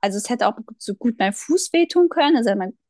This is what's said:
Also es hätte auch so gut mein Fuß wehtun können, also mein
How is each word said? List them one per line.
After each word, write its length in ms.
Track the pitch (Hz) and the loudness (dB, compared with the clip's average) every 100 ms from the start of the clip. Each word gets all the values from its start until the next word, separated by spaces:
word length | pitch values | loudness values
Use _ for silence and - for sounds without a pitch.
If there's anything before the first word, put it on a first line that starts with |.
Also 180 | 208 196 | -2 -4
es 100 | - | -6
hätte 160 | 240 202 | -2 -2
auch 100 | 220 220 - | -2 -14 -18
so 160 | - | -12
gut 220 | 202 240 226 | -4 -4 0
mein 140 | 190 | -2
Fuß 400 | 202 - 339 - | -2 -2 -2 0
wehtun 360 | 330 339 349 349 | 0 2 4 2
können, 280 | 339 294 302 | 4 2 4
also 180 | 226 | 2
mein 240 | 202 190 - _ | -2 -4 -10 _